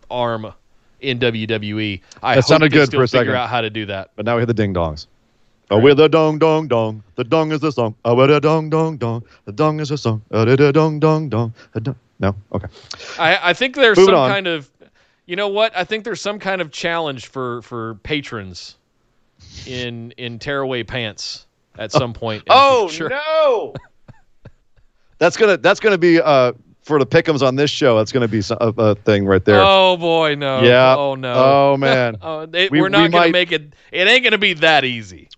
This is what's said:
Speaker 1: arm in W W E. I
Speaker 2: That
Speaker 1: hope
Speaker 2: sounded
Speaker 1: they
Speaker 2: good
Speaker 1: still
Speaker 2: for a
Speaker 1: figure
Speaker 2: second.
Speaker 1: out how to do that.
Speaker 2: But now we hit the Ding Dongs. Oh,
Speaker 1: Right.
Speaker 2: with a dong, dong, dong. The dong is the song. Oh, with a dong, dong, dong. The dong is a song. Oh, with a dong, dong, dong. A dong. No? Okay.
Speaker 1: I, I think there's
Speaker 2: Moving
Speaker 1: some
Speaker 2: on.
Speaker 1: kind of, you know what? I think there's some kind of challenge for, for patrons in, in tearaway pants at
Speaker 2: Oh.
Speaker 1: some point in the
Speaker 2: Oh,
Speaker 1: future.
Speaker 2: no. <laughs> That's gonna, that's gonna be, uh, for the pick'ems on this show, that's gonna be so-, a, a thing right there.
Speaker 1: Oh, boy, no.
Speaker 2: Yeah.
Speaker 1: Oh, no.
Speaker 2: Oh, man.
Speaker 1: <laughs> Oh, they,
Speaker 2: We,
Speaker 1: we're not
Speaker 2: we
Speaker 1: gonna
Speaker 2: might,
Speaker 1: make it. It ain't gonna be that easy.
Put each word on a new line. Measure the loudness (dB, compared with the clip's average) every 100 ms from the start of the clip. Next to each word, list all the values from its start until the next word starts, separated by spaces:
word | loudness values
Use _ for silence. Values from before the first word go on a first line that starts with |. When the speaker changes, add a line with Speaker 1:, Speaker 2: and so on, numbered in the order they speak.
| -10
Speaker 1:
arm | -6 -4 -6 -10 -18 _ _ _ _
in | -6 -2
W | -2 -2 -4
W | -6 -4 -6
E. | -6 -8 _ -8
I | 0
Speaker 2:
That | 2
Speaker 1:
hope | 4
Speaker 2:
sounded | 4 4
Speaker 1:
they | 4
Speaker 2:
good | 2
Speaker 1:
still | 0
Speaker 2:
for |
a | 0
Speaker 1:
figure | 0 0
Speaker 2:
second. | -2
Speaker 1:
out | -4
how | -4
to | -4
do | -8 -8
that. | -10 -12
Speaker 2:
But | -8 -4
now | -2
we |
hit | -2
the |
Ding | -2 -2
Dongs. | -2 -4 -6 -16 _ _ _ _ _ 0
Oh, | 4
Speaker 1:
Right. |
Speaker 2:
with | 6 6
a | 4
dong, | 4 2 2
dong, | 2 0 0
dong. | -2 -2 -6 -14 -10
The |
dong | -2 0 0
is | -2
the | -4
song. | -2 -4 -4
Oh, | 0
with | 4 4
a | 4
dong, | 2 0 -2
dong, | -2 -2 -4
dong. | -6 -8 -12 _
The | -14
dong | -2 -2 -2
is | -6
a | -4
song. | -4 -6 -4
Oh, | -2 2
with | 4
a | 4
dong, | 4 2 0
dong, | 0 0 -2
dong. | -4 -4 -8 -12
A | -10
dong. | -8 -10 _ -4
No? | -4 -4 -8
Okay. | -10 -10 -18 -20 -20 -14 -2
Speaker 1:
I, | 0 2 0
I |
think | 0 -2 2
there's | 4 4
Speaker 2:
Moving | 2
Speaker 1:
some | 2
Speaker 2:
on. | 2
Speaker 1:
kind | -2 -4
of, | -8 -10 _ _ _ _ _ -12
you | -6
know | -4
what? | -2 -2 -2
I |
think | -6 -8
there's | -8 -8
some | -8 -8
kind | -8 -6
of | -8
challenge | -8 -6 -4 -6 -10 -12
for, | -10 -8 -10
for | -12 -10 -10 -12
patrons | -8 -8 -8 -14 -14 -16 -20 _ _ _ _ _ _ _ -20 -20 -14
in, | -10 -10 -12 -16
in | -14 -14 -12
tearaway | -8 -6 -4 -6
pants | -6 -8 -8 -10 -14 -14 _ _ _ -14
at | -4
Speaker 2:
Oh. | -4
Speaker 1:
some | -4
point | -8 -8 -8
in | 0
the | 2
Speaker 2:
Oh, | 4 2 -2
Speaker 1:
future. | -6 -6
Speaker 2:
no. | -6 -4 0 0 0 -6 -14
<laughs> | _ _ _ -20 _ _ -20 _ _ _ _ _ _ -2
That's | 0 2
gonna, | 2 4
that's | 2 2
gonna | 0 2
be, | 4 4
uh, | 4 4 2 -2 _ _ -2
for | 0
the | 2
pick'ems | 2 2 0 0
on |
this | 0 -2
show, | 0 2 2
that's | 2
gonna | -2 0
be | -2
so-, | -4 -2
a, | -2 0
a | 0 0
thing | 0 0 2
right | 2
there. | 4 4
Speaker 1:
Oh, | 6 6 4 2
boy, | 0 0 0
no. | -2 -2 2
Speaker 2:
Yeah. | 4 6 6 4
Speaker 1:
Oh, | 0
no. | -4 -4 2
Speaker 2:
Oh, | 4 4 2 2
man. | 0 0 -2 -6
Speaker 1:
<laughs> |
Oh, | -10 -10 -8
they, | -4 0
Speaker 2:
We, | 0
Speaker 1:
we're | 2
not | 2
Speaker 2:
we | 2
Speaker 1:
gonna | 4 2
Speaker 2:
might, |
Speaker 1:
make | 2 0
it. | -4 -8 _ -10
It | -2 2
ain't | 2
gonna | 2 0
be | 0
that | 2 2 2
easy. | 0 -6 -12 -20 -20